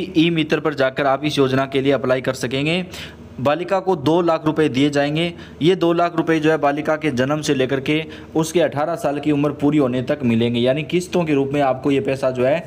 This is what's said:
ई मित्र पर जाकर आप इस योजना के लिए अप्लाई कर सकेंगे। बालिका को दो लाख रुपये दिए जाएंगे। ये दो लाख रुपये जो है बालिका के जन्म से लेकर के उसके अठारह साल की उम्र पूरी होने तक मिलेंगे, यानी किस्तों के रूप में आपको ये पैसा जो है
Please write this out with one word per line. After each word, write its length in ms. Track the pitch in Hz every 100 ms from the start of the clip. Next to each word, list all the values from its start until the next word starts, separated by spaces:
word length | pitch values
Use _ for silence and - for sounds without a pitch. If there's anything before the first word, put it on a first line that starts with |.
| 185 165
ई 120 | 170
मित्र 300 | 165 151 156
पर 140 | 156
जाकर 320 | 135 131 127 139
आप 180 | 135
इस 140 | 151 143
योजना 280 | 131 131 135
के 140 | 139
लिए 120 | 139
अप्लाई 280 | 135 127 131
कर 140 | 131
सकेंगे। 500 | 127 120 135 147 180 180 - - - - -
बालिका 400 | 131 156 175 190
को 160 | 185 175
दो 220 | 135 170
लाख 240 | 170 160 156
रुपये 220 | 151 151
दिए 200 | 123 143
जाएंगे। 420 | 143 143 151 170 170 - -
ये 120 | 147 185
दो 160 | 170
लाख 240 | 170 170 165
रुपये 220 | 160 160
जो 100 | 156
है 60 | 156
बालिका 380 | 147 147 151 151
के 140 | 151
जन्म 300 | 123 135 151
से 120 | 147
लेकर 260 | 131 127 135
के 200 | 135 156 156 - - 156
उसके 240 | 160 175
अठारह 340 | 147 135 156 165
साल 240 | 151 143
की 120 | 147
उम्र 200 | 143 147
पूरी 260 | 135 143 151
होने 240 | 131 127
तक 160 | 120 147
मिलेंगे, 360 | 123 113 120 120
यानी 220 | 123 143
किस्तों 400 | - 170 175 180
के 100 | 160
रूप 160 | 139 135
में 80 | 147
आपको 280 | 135 131 143
ये 100 | 139
पैसा 280 | 135 135 131
जो 160 | 123 127
है 200 | 165